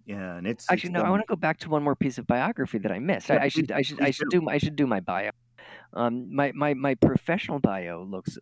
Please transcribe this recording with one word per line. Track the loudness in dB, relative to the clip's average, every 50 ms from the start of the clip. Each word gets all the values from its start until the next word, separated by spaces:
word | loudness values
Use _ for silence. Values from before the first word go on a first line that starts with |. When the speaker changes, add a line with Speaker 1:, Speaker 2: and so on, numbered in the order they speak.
| _
Speaker 1:
yeah, | -10 -8 -8 -6 -8 -8 -6
and | -4
it's, | -4 -6 -4 0 0
Speaker 2:
Actually, | 0 0 0 -2
Speaker 1:
it's | -2
Speaker 2:
no, | 0
I | 2
Speaker 1:
done | 2 2
Speaker 2:
wanna | 2 0 -2
go | -2
back | 0 0 -2 -2 -2
to | -2 0
one | 0 2
more | 2 2 0
piece | 0 -2 -4 -4 -4
of | -2 0
biography | 0 2 2 0 -2 -2 -4 -2 -2 -4
that | -2 -2
I | -2 -2
missed. | 0 0 0 0 2 2
I, | 4
Speaker 1:
Yeah, | 4
Speaker 2:
I | 4 2
should, | 2 0 0 2
Speaker 1:
please, | 0
Speaker 2:
I | 0
should, | 0 0 0 0
Speaker 1:
please | 0
Speaker 2:
I | 0
should | 2 0 0 2
Speaker 1:
do. | 2 2
Speaker 2:
do | 2
my, | 2 0
I | 0
should | 0 0 2
do | 2 2
my | 2 2 0
bio. | 0 -2 -2 -2 -2 -4 -8 _ _ _ _ -20 -20 -20 -20 -20 -20 _ -4
Um, | 0 0 0 0 -2 -6 -4 0
my, | 0 0 0 2
my, | 0 0 0 0
my | 2 2 0 2
professional | 4 4 4 4 2 0 0 0 0 0 -4 0 0
bio | 2 2 0 -2 -4 -6 -6 -8 -8 -8
looks, | -8 -8 -8 -8 -10 -10